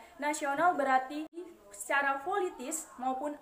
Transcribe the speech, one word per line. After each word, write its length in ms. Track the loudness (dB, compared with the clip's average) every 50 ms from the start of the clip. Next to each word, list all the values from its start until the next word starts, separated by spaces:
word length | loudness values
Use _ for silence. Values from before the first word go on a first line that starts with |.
| -12 -18 -10 -4 -2
nasional 560 | -2 -2 0 0 0 2 4 4 4 4 4
berarti 480 | 4 4 4 4 4 0 -4 -8 -8 -8 -10 -12 -14 -14 -16 -20 -20 -18 -14
secara 480 | -10 -4 0 2 2 2 2 0 0 -2
politis 640 | -2 0 0 0 0 -2 -6 -6 -6 -6 -6 -8 -10 -10 -6 -2
maupun 320 | -2 -2 -2 -2 -4 -6 -4